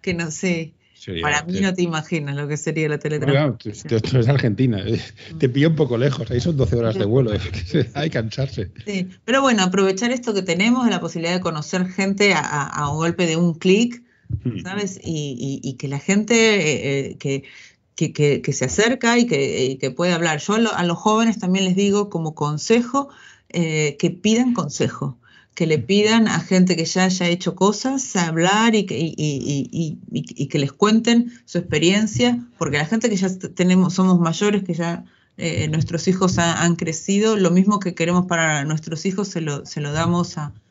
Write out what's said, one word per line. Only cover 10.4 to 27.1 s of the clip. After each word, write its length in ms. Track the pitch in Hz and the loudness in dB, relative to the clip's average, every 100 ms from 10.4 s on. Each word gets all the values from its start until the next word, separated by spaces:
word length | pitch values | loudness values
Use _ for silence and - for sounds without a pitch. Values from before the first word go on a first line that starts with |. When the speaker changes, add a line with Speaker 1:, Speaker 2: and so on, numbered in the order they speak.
Speaker 1:
tenemos, 480 | 185 170 220 254 240 | -2 0 2 2 2
la 100 | 180 | 0
posibilidad 340 | 165 165 165 180 | -4 -6 -2 -2
de 60 | |
conocer 460 | 180 156 151 185 180 | -2 -6 -4 -2 -2
gente 440 | 185 196 196 202 | -2 -2 2 2
a, 60 | 165 | 2
a, 280 | - 147 135 | 0 -4 -6
a 220 | - 147 | -4 -4
un 80 | 151 | -2
golpe 300 | 165 170 170 | -2 0 0
de 80 | 160 | 2
un 160 | 175 160 | 0 2
clic, 460 | 185 196 240 - _ _ _ - | 4 4 4 -2 _ _ _ -6
Speaker 2:
Mm. 180 | 127 113 | -4 -6
Speaker 1:
¿sabes? 360 | - 196 202 - | -8 -6 -6 -8
Y, 560 | - 160 147 131 139 139 | -6 -6 -6 -6 -6 -6
y, 40 | - | -8
y 40 | |
que 140 | 127 139 | -8 -8
la 120 | 143 | -6
gente, 340 | - 196 214 233 | 0 0 2 4
eh, 760 | 226 208 156 127 139 139 131 | 4 4 2 0 -2 -2 -4
eh, 60 | 127 | -6
que, 240 | 143 135 - - - _ _ - | -4 -4 -6 -20 -20 _ _ -4
que, 160 | 160 | -4
que, 300 | - 147 123 | 2 2 2
que 120 | 135 | 0
se 120 | 139 127 | -2 -2
acerca 540 | - 220 262 233 240 | 2 2 2 2 2
y 80 | 240 | 2
que, 380 | 139 135 82 131 | 0 0 0 -2
y 100 | 135 | -2
que 140 | 135 | -6
puede 220 | 131 180 | -2 0
hablar. 260 | 170 170 151 | 2 0 -2
Yo 160 | - 214 | -2 0
a 40 | |
lo-, 140 | 226 | 0
a 100 | - | 0
los 140 | 175 170 | -2 0
jóvenes 400 | 214 214 226 208 | 2 2 2 0
también 280 | 180 190 190 | 0 0 2
les 100 | 185 | 2
digo 340 | 202 202 202 | 2 2 0
como 240 | 170 160 | -4 -6
consejo, 760 | 156 147 151 - 226 240 277 277 - - - _ | -4 -4 -4 2 2 2 -2 -4 -12 -20 -20 _
eh, 480 | - 165 156 151 143 | -4 -2 0 -2 0
que 100 | 175 | -2
pidan 440 | 180 208 220 254 | 0 2 2 2
consejo, 680 | 240 151 - 131 - 139 - _ _ _ | 0 -4 -2 -4 -2 -8 -8 _ _ _
que 140 | - 160 | -4 0
le 100 | 151 | 0
pidan 500 | 110 202 208 226 220 | 2 2 6 4 4
a 120 | 170 | 0
gente 360 | - 185 180 170 | 2 4 4 2
que 80 | 165 | -2
ya 200 | 185 | 2
haya 220 | 185 | 2